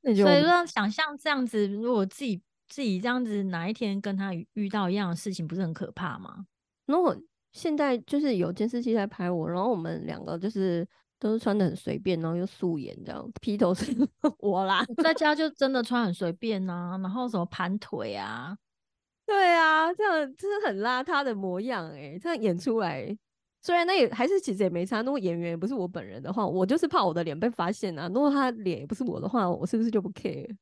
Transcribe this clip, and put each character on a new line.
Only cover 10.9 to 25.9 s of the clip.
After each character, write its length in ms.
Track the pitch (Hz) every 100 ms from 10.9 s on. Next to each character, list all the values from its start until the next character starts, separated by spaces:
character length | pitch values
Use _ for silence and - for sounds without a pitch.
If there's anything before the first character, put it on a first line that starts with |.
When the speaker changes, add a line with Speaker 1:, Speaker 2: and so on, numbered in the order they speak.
| _ _ _
Speaker 1:
都 120 | 214
是 80 | 220
穿 180 | 226 202
得 60 | 180
很 100 | -
随 220 | - -
便， 200 | 185 170
然 100 | 165
后 60 | 170
又 100 | 185
素 340 | - 180 160
颜 180 | - - -
这 60 |
样， 180 | - - -
披 160 | - 208
头 180 | 196
散-， 140 | 185 - 240 - _
<laughs> 180 | 302 -
我 260 | 202 185 190
啦。 180 | 190 277 240
Speaker 2:
在 100 | 320
家 220 | 320 302 302
就 140 | 320
真 200 | - 262
的 120 | 262
穿 200 | 233 247
很 100 | 214
随 200 | 175 180
便 340 | 175 226 202 185
啊， 280 | 175 175 190
然 120 | 190
后 200 | 220 247
什 80 | 208
么 80 | 175
盘 320 | - 180 208
腿 360 | - - 110 101
啊。 420 | 98 113 135 208 _ _ _ _ _ _ -
Speaker 1:
对 280 | 403 370
啊， 400 | 339 320 311 320
这 100 | 359
样， 320 | 415 320 277 285
这 100 | 392
是 200 | 415 415
很 120 | 196
邋 240 | 220 254
遢 200 | 285 302
的 100 | 277 208
模 260 | 190 180
样 280 | 240 226 160
欸， 280 | 147 143 175
这 60 | 339
样 80 | 311
演 160 | 214 175
出 220 | 254 226
来， 380 | 185 139 - 214 _ _ _ _
虽 120 | -
然 140 | 349 339
那 60 |
也， 160 | 381 240
还 180 | 233 254
是 100 | 392
其 120 | -
实 100 | 196
也 60 | 190
没 160 | 175 185
差， 160 | 220
如 100 | 247
果 80 | 285
演 180 | 190 170
员 180 | 170 165
不 80 | 190
是 80 |
我 140 | 262
本 180 | 180